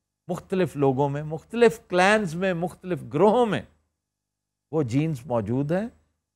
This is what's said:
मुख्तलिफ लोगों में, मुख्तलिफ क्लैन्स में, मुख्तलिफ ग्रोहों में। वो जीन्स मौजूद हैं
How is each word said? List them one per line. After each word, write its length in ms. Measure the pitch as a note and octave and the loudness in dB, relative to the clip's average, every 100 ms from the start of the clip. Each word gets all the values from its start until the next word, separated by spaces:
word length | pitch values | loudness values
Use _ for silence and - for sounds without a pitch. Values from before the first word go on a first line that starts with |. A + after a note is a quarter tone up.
| _ _ - | _ _ -10
मुख्तलिफ 480 | F3 - F#3+ D#3+ C#3+ | -10 -4 -2 -2 2
लोगों 320 | C#3 C3 C#3+ | 2 2 -2
में, 120 | C#3+ | -4
मुख्तलिफ 560 | D3+ D#3 - A#3 A3+ A3+ - | -8 -12 -8 4 4 4 -2
क्लैन्स 440 | F3+ F#3+ G#3+ G3 E3 | 2 4 4 0 -2
में, 180 | F#3+ | -2
मुख्तलिफ 500 | E3+ E3+ - F#3 D#3+ | -2 -6 -8 -8 -8
ग्रोहों 420 | B2+ C#3+ G#3 B3 A#3 | -4 2 4 4 2
में। 200 | C#3+ - _ _ _ _ _ _ _ _ _ _ | -2 -6 _ _ _ _ _ _ _ _ _ _
वो 100 | D#3 | -4
जीन्स 400 | B2+ C3+ D#3+ C#3 D3+ | -2 -2 -2 -4 -4
मौजूद 460 | A#2 G2+ B2 D3 | -4 -2 -4 -2
हैं 180 | F3+ A#3 - _ _ _ | -4 -6 -12 _ _ _